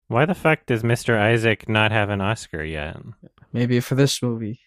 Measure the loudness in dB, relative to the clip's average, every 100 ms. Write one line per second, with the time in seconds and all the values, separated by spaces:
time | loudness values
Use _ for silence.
0 | -4 0 0 0 0 0 0 -2 0 0
1 | 2 2 4 4 2 0 0 2 2 2
2 | 0 0 -2 -4 -6 -8 -6 -6 -8 -10
3 | -16 -20 -20 _ _ -4 0 0 0 2
4 | 2 0 -4 -4 -8 -10